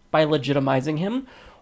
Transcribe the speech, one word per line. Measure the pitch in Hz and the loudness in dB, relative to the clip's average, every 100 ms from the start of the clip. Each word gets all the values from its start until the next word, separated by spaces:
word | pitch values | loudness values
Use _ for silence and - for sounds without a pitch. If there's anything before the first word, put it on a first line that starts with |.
| _ | _
by | 208 | 0
legitimizing | 151 151 131 143 135 135 139 151 | 2 2 0 0 2 0 0 -4
him, | 190 254 269 - - - | -4 -4 -8 -18 -20 -10